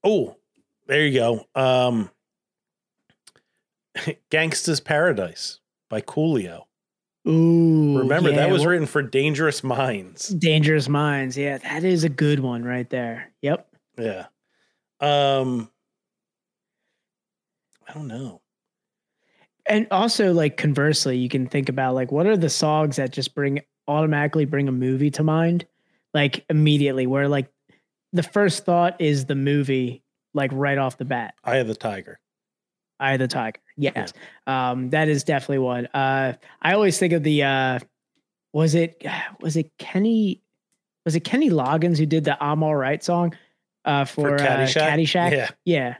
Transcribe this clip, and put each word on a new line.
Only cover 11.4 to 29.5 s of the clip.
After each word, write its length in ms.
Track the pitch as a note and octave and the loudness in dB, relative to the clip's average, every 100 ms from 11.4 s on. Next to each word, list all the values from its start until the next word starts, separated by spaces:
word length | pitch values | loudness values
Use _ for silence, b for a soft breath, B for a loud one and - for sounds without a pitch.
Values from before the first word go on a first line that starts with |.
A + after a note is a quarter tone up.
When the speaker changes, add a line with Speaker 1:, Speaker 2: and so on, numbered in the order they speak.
| C#3+ C3+ | -6 -6
Speaker 2:
that 260 | - D3+ | -8 -2
is 200 | F#3 F3 | 0 2
a 40 | D#3+ | 0
good 320 | C3 D3 D3 | 0 0 2
one 240 | C3 A#2+ | -2 -4
right 240 | A#2+ B2 A#2+ | -4 -6 -4
there. 420 | B2+ A#2 A#2 - _ | -6 -6 -10 -14 _
Yep. 240 | C#3+ E3 - _ _ - | -4 -4 -6 _ _ -8
Speaker 1:
Yeah. 280 | A2+ F#2 - _ _ _ _ _ _ _ | -8 -8 -14 _ _ _ _ _ _ _
Um, 720 | D3 C#3+ C#3 C3+ B2+ B2 A2 _ _ _ _ _ _ _ _ _ _ _ _ _ _ _ _ _ _ _ _ _ - | 0 2 2 0 0 -4 -6 _ _ _ _ _ _ _ _ _ _ _ _ _ _ _ _ _ _ _ _ _ -18
I 60 | |
don't 140 | D3+ D3 | -14 -12
know. 320 | A2+ C3 - _ _ _ _ _ _ _ _ _ _ _ _ - | -10 -12 -14 _ _ _ _ _ _ _ _ _ _ _ _ -2
Speaker 2:
And 200 | G#3+ A3 | 0 0
also, 440 | F#3+ A3+ A3 G3 | 0 0 0 2
like, 240 | E3+ D3+ - | 2 0 0
conversely, 580 | D3+ C#3 D3 D3 C#3+ B2+ | -2 0 0 0 -2 -2
you 140 | B2 | -2
can 160 | C3+ B2 | -4 -4
think 240 | C#3+ C3+ | -4 -4
about, 240 | C3 C3 | -2 -2
like, 180 | C3 B2+ | -2 -2
what 140 | C#3+ F#3 | 0 2
are 100 | G#3 | 2
the 140 | E3 | 0
songs 460 | - D3+ D#3 D3+ C3+ | 0 0 2 0 -2
that 160 | C3 | -6
just 220 | C3+ C3+ | -6 -8
bring, 260 | - C#3 C#3 - _ - | -4 -2 -2 -8 _ -4
automatically 560 | D3+ D#3 D3 D3 D#3+ | 0 2 2 0 0
bring 240 | C#3+ C#3+ C#3 | 0 0 0
a 40 | |
movie 380 | B2+ B2+ C3 D3 | 0 -2 0 0
to 100 | C#3 | 0
mind? 420 | D#3 D#3+ E3 F3 - _ _ _ _ | 0 2 2 0 -4 _ _ _ _
Like, 320 | D3+ C#3+ - _ | -2 0 -2 _
immediately, 560 | D#3 D3+ D3 C#3+ C3 B2+ | 2 4 4 2 0 0
where, 220 | C3+ C#3+ | 0 0
like, 220 | C#3+ C3 _ _ b b _ _ | 0 -2 _ _ b b _ _
the 100 | F3 | -4
first 420 | E3 G#3 G3+ - - | -2 2 2 0 0
thought 340 | F3 F3 F3 | 2 2 2
is 240 | D#3 C#3+ C3 | 0 0 0
the 80 | |
movie, 680 | C#3 C#3 | -2 0